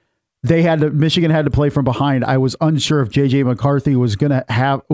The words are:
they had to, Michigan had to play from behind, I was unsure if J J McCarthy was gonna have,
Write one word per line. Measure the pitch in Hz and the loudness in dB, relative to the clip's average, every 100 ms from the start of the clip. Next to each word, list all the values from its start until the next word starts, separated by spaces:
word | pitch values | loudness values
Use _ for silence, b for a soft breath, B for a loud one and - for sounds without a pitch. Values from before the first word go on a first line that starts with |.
| _ _ _ _ | _ _ _ _
they | 123 165 | 0 2
had | 170 160 | 2 2
to, | 151 | 0
Michigan | 151 156 175 165 | 0 0 2 2
had | 160 | 0
to | 143 | 0
play | 120 147 | 0 0
from | 147 | 0
behind, | 127 123 143 131 | -2 -2 -2 0
I | 120 131 | 0 0
was | 131 - | 0 0
unsure | 156 156 - 151 | 0 0 0 0
if | 117 | 0
J | 139 139 | 0 0
J | 135 | 2
McCarthy | 127 120 139 143 147 | 0 0 0 0 0
was | 131 123 101 | 0 0 0
gonna | 143 131 - | 0 0 -2
have, | 113 131 139 - | -2 0 -2 -2